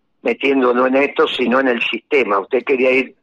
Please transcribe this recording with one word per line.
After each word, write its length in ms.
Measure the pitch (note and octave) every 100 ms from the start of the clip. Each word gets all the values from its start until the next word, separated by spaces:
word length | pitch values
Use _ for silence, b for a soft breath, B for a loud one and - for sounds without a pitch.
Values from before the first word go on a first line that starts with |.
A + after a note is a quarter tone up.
| _ _
metiéndonos 640 | - A#2 C3+ C3+ B2+ B2 C3
en 80 | C3+
esto, 320 | C#3 - D3+
sino 320 | - A#2+ B2+
en 80 | C3+
el 140 | A#2
sistema. 580 | - A2+ - D3 A2 G2+
Usted 240 | F#2+ B2+
quería 280 | B2 C3+ B2+
ir, 240 | C3 C3 -